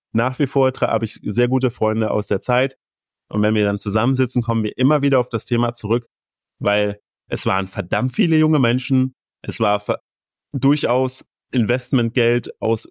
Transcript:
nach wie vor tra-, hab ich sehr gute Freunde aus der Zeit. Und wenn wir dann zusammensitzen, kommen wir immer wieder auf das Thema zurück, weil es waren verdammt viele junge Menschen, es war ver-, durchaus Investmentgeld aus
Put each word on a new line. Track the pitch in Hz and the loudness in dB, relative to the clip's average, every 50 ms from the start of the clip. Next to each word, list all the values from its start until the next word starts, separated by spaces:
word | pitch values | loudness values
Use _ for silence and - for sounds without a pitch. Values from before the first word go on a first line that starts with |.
| _ _ - | _ _ -2
nach | 113 117 127 123 - | 0 0 0 0 -2
wie | 147 131 | -4 0
vor | - 143 135 131 | 2 2 2 2
tra-, | 127 - 139 - | 0 0 -2 0
hab | - 110 113 | 0 -2 -2
ich | 110 - - - | -4 -8 -8 -8
sehr | 120 98 113 120 120 | -4 0 2 2 2
gute | 127 131 123 123 | 2 0 0 -2
Freunde | - - 110 107 110 113 110 107 | -2 0 -2 0 0 0 -2 -2
aus | - 107 104 - | -2 -2 -2 -2
der | 104 95 | -2 -2
Zeit. | - - 123 123 131 135 - _ _ _ _ _ _ _ _ _ _ _ | 0 0 0 0 0 -2 -4 _ _ _ _ _ _ _ _ _ _ _
Und | - 107 | -2 0
wenn | 104 107 110 | 2 2 2
wir | 110 104 | 2 2
dann | 101 101 98 | 0 0 -2
zusammensitzen, | - 107 95 110 113 127 135 127 131 120 - 127 | -4 -2 0 0 2 2 2 2 0 0 0 -2
kommen | 113 - 117 113 107 | -2 0 -2 -2 -2
wir | 107 - - | -4 -2 0
immer | 131 139 156 147 | 0 2 2 2
wieder | 135 143 135 127 | 2 2 2 2
auf | 123 - | 0 0
das | - 110 - | -4 -6 -4
Thema | - 117 117 120 117 117 | -2 -2 0 0 -2 -4
zurück, | - - 98 113 123 - _ _ _ _ _ _ _ _ _ _ _ | -6 -4 -2 -2 -2 -2 _ _ _ _ _ _ _ _ _ _ _
weil | - 104 101 104 104 104 101 - _ _ _ _ _ _ | -2 0 0 2 0 0 -2 -6 _ _ _ _ _ _
es | - - - | -6 -4 -2
waren | 113 98 95 98 95 | 0 0 0 -2 -4
verdammt | - 107 90 87 - 104 117 127 - | -6 -10 -6 -4 -2 -2 -2 -2 0
viele | - - 170 160 156 | 0 0 2 2 2
junge | 156 156 156 147 | 2 2 2 2
Menschen, | 127 117 120 131 127 - 135 131 131 131 - _ _ _ _ _ | 2 2 0 0 -2 0 0 0 0 0 -4 _ _ _ _ _
es | - - 95 - | -10 -10 -4 -2
war | 113 104 104 101 | 0 0 0 0
ver-, | - - 117 - - _ _ _ _ _ _ _ _ _ - | 0 -4 -4 -4 -6 _ _ _ _ _ _ _ _ _ -8
durchaus | 135 117 135 147 147 - 120 120 127 135 131 - - - _ _ _ _ _ | 0 2 2 2 2 0 0 0 0 0 -2 -4 -8 -16 _ _ _ _ _
Investmentgeld | - 131 113 101 120 131 - - - 127 117 113 117 127 117 117 120 123 120 - - - | -2 -2 0 2 0 -2 0 0 0 0 0 0 0 2 2 2 2 0 -2 -6 -10 -6
aus | - 110 113 107 - - | -2 -2 -2 -2 -4 -10